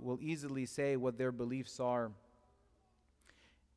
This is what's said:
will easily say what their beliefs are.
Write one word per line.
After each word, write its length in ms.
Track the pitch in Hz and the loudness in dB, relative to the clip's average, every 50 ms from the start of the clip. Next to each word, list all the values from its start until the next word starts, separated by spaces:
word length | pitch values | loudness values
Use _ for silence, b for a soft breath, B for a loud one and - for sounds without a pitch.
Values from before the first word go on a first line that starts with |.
will 180 | 120 123 123 127 - | -4 -4 -2 -2 0
easily 420 | 156 160 156 143 143 135 135 131 | -2 -2 -2 -2 -4 -2 -2 -2
say 320 | 120 - - 143 139 139 | -2 0 0 2 2 2
what 220 | 131 123 127 120 113 | 4 2 2 2 2
their 140 | 131 127 123 | 2 0 2
beliefs 460 | 120 120 120 127 135 127 - - - | 0 -2 -2 -2 -2 -4 -6 -4 -2
are. 320 | 127 123 123 123 117 110 107 - - - - - _ - - _ _ _ _ _ _ _ _ _ _ _ _ _ b b b b b b b b b b _ | 2 2 4 2 2 0 -4 -10 -16 -20 -20 -20 _ -20 -20 _ _ _ _ _ _ _ _ _ _ _ _ _ b b b b b b b b b b _